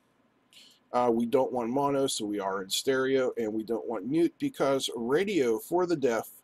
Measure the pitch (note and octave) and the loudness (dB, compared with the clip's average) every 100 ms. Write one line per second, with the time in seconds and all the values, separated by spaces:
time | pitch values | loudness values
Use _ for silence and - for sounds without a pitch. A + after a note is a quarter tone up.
0 | _ _ _ _ _ - - _ _ B2 | _ _ _ _ _ -20 -20 _ _ 0
1 | B2 A2+ A#2 C3 C3 B2 A2+ C3 C#3+ C#3 | 2 2 2 2 2 0 -2 0 0 2
2 | C3+ - G#2 G2+ G2 G2 F#2+ - - C3 | 0 -2 -4 -4 -4 -4 -4 -4 0 0
3 | C3 C3+ B2+ - G#2+ A2 A2 A#2 - A2 | 2 2 0 -2 -2 -2 -4 -4 -4 -6
4 | G#2+ D#3 E3+ - C#3+ - C#3+ C3+ - A#2+ | -2 0 0 0 -6 0 0 2 -2 -4
5 | A#2 D3 G3+ F3+ A#2+ A2 - F3 F3+ D#3+ | 0 0 2 2 2 0 0 0 0 0
6 | B2+ A2+ - - | 0 0 -4 -12